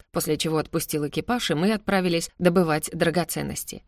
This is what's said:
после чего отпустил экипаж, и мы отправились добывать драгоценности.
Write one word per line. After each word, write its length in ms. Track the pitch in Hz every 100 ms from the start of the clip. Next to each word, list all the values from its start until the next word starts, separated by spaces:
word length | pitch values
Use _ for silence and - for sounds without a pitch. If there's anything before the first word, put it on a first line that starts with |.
| -
после 260 | 165 165 151
чего 200 | 165 156
отпустил 500 | 147 165 - 151 147
экипаж, 440 | - - 240 -
и 20 |
мы 180 | 151 190
отправились 560 | 214 - 196 180 170 - -
добывать 520 | 175 175 165 151 -
драгоценности. 920 | 165 170 165 165 160 143 - - -